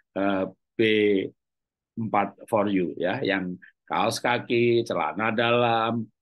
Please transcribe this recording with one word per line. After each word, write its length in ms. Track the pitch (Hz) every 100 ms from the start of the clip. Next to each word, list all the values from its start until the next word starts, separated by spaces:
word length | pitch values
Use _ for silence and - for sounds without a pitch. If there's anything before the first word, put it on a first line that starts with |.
| _ 95
eh, 320 | 98 95 95 - _
B 60 | - 110 107 104 98 - - _ _ _ _ _ -
empat 400 | 113 104 101 - -
for 240 | 110 104
you, 240 | 95 85 -
ya, 240 | 85 123
yang 400 | - 95 92 90 - _
kaos 400 | - 80 107 117
kaki, 640 | 123 120 - 120 120 117 113
celana 480 | 90 78 87 110 110
dalam, 720 | 117 120 117 113 113 117 110 _